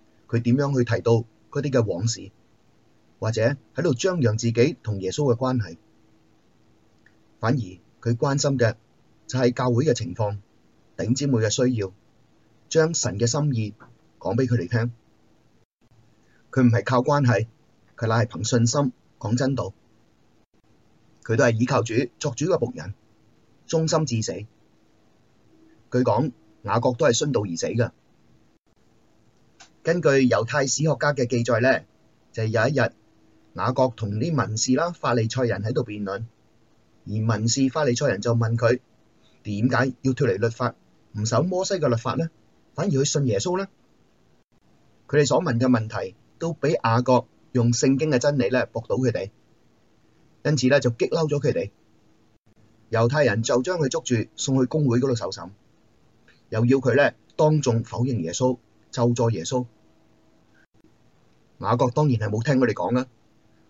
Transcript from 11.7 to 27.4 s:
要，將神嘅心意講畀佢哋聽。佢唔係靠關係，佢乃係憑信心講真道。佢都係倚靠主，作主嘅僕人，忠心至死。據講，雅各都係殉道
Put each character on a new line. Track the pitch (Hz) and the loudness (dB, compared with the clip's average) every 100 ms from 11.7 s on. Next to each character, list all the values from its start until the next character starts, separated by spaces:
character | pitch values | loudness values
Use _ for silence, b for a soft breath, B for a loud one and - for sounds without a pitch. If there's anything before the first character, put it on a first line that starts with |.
| 117 | 0
要， | 95 92 _ _ _ _ _ _ - | -4 -10 _ _ _ _ _ _ -4
將 | 160 160 | 0 0
神 | 165 107 98 | 0 -4 -2
嘅 | 117 | -2
心 | 147 147 | 0 0
意 | 117 104 - - - _ _ | -2 -4 -8 -20 -20 _ _
講 | 87 | -4
畀 | 117 127 | -2 0
佢 | 117 | 0
哋 | 82 | 0
聽。 | 117 120 117 _ _ _ _ _ _ _ _ _ _ _ _ b b b | -2 -2 -6 _ _ _ _ _ _ _ _ _ _ _ _ b b b
佢 | 135 | 2
唔 | 123 | 4
係 | 110 | 4
靠 | - 127 | 2 0
關 | 127 143 | 2 2
係， | 123 104 113 _ _ _ _ - | 4 2 0 _ _ _ _ -6
佢 | 113 | -2
乃 | 117 113 | 0 0
係 | - | -4
憑 | 110 | -2
信 | 120 117 | 0 2
心 | 147 135 - _ - | 0 -2 -4 _ -10
講 | 107 123 | -4 -2
真 | 135 | -2
道。 | 131 95 - _ _ _ _ _ _ _ _ _ _ _ _ _ _ | -2 -6 -10 _ _ _ _ _ _ _ _ _ _ _ _ _ _
佢 | - 113 | -4 2
都 | |
係 | 127 | 2
倚 | 110 123 | 2 0
靠 | 127 | 0
主， | 113 113 - - | 0 -2 -2 -4
作 | 151 | -6
主 | 123 160 | -4 -2
嘅 | 160 | 0
僕 | 123 | -2
人， | 123 120 - _ _ _ _ _ _ - | -6 -14 -16 _ _ _ _ _ _ -4
忠 | 160 160 | -2 0
心 | 160 156 | 0 -2
至 | 113 | -4
死。 | 104 | -4
據 | 87 107 _ _ _ _ _ _ _ _ _ _ _ _ _ - 123 | -8 -12 _ _ _ _ _ _ _ _ _ _ _ _ _ -4 0
講， | 123 107 - - _ _ | 2 2 0 -4 _ _
雅 | 101 110 | -2 0
各 | 127 | 0
都 | 120 147 | 2 2
係 | 117 | 2
殉 | 147 | 0
道 | 117 | -2